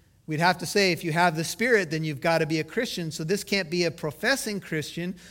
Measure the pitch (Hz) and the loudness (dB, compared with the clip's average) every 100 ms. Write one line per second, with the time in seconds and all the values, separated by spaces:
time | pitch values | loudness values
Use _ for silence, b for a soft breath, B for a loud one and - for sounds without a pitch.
0 | b b - 156 175 175 175 208 190 165 | b b -6 2 4 4 0 2 2 2
1 | 170 165 180 160 160 - 233 220 160 160 | 0 4 4 2 -4 0 4 4 2 -2
2 | 156 139 170 165 156 160 156 - 254 - | -2 -2 2 2 2 0 -2 -4 -4 -4
3 | 165 - 160 202 - 202 160 175 170 165 | -6 -6 -4 -4 0 -2 0 0 -2 -2
4 | 156 - 226 269 226 202 - 160 143 - | -6 -2 0 0 -2 -8 -4 -4 -4 -6
5 | 180 190 B | -8 -10 B